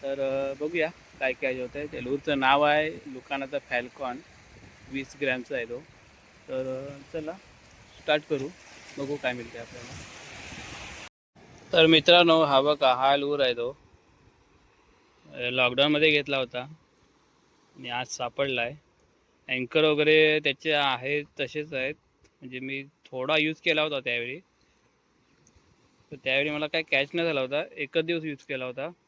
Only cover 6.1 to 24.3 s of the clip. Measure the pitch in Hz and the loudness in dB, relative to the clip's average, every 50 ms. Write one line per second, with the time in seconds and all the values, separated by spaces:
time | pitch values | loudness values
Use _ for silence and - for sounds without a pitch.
6.1 | - - - - - - - - 131 131 131 131 131 131 135 143 143 139 139 - | -20 -20 -20 -20 -20 -20 -14 -8 -6 -6 -6 -6 -6 -8 -10 -12 -14 -16 -20 -10
7.1 | - 165 156 156 175 196 - - - - - - - - - - - - - - | -10 -8 -8 -8 -12 -12 -18 -20 -20 -20 -20 -20 -20 -20 -20 -20 -20 -12 0 0
8.1 | 151 151 151 - 156 139 135 151 185 - - - - - - - - - 139 135 | 0 0 2 -2 -4 -4 -4 -8 -10 -14 -20 -20 -20 -20 -20 -18 -10 -10 -6 -6
9.1 | 147 143 - 127 123 123 117 113 - 117 117 - 123 120 117 - - - - - | -6 -4 -4 -4 -4 -4 -10 -12 -14 -16 -16 -16 -16 -18 -16 -16 -16 -16 -16 -16
10.1 | - - - - - - - - - - - - - - - - - - - - | -18 -18 -18 -18 -16 -16 -16 -14 -14 -14 -14 -14 -14 -14 -14 -14 -16 -16 -18 -20
11.1 | _ _ _ _ _ - - - - - - - - 170 160 160 160 160 151 - | _ _ _ _ _ -20 -20 -20 -20 -20 -10 0 4 6 8 8 8 6 8 8
12.1 | 170 175 175 170 160 160 160 147 139 135 139 147 151 143 147 131 127 127 131 139 | 8 8 8 8 6 6 6 6 4 4 6 4 2 4 4 4 4 6 4 4
13.1 | 139 143 143 143 147 143 135 127 123 120 117 123 143 _ _ _ _ _ _ _ | 4 4 2 -2 0 0 0 0 0 -2 -4 -6 -6 _ _ _ _ _ _ _
14.1 | _ _ _ _ _ _ _ _ _ _ _ _ _ _ _ _ _ _ _ _ | _ _ _ _ _ _ _ _ _ _ _ _ _ _ _ _ _ _ _ _
15.1 | _ _ _ 151 147 135 123 123 127 127 127 123 123 127 139 151 151 147 156 156 | _ _ _ -18 -12 -8 -8 -4 0 0 0 0 2 2 2 2 4 4 4 4
16.1 | 151 147 143 143 139 135 131 120 - 123 127 143 160 _ _ _ _ _ _ _ | 4 2 0 0 -2 -4 -4 -4 -6 -10 -10 -10 -16 _ _ _ _ _ _ _
17.1 | _ _ _ _ _ _ _ _ _ _ _ _ _ - 131 123 120 120 127 - | _ _ _ _ _ _ _ _ _ _ _ _ _ -16 -10 -6 -6 -6 -6 -6
18.1 | - - 131 120 _ - 139 139 131 120 117 120 147 151 _ _ _ _ _ _ | -6 -6 -6 -6 _ -2 -2 0 0 -2 -2 -4 -6 -12 _ _ _ _ _ _
19.1 | _ _ _ _ _ _ _ - 127 127 127 123 - 160 151 156 151 147 151 151 | _ _ _ _ _ _ _ -6 -4 -4 -4 0 2 4 4 4 4 4 4 6
20.1 | 156 156 156 156 151 156 151 147 135 _ - 156 151 147 143 139 131 120 127 135 | 6 8 6 6 4 2 0 -2 -4 _ -2 0 0 2 2 2 0 -2 -2 -4
21.1 | 147 147 147 - _ - 143 120 - 151 151 156 156 131 131 135 151 _ _ _ | -4 -4 -4 -8 _ -8 -8 -6 -6 -8 -8 -6 -6 -6 -4 -6 -6 _ _ _
22.1 | _ _ _ _ _ _ - 127 127 127 131 131 139 135 139 143 _ _ _ - | _ _ _ _ _ _ -18 -14 -12 -10 -10 -8 -8 -8 -10 -12 _ _ _ -12
23.1 | - 131 127 139 156 156 151 156 160 - _ 175 156 156 151 156 147 135 123 123 | -8 -6 -2 0 2 2 2 0 -2 -2 _ 0 2 2 0 0 -2 -4 -4 -4
24.1 | 120 120 117 120 | -4 -4 -4 -6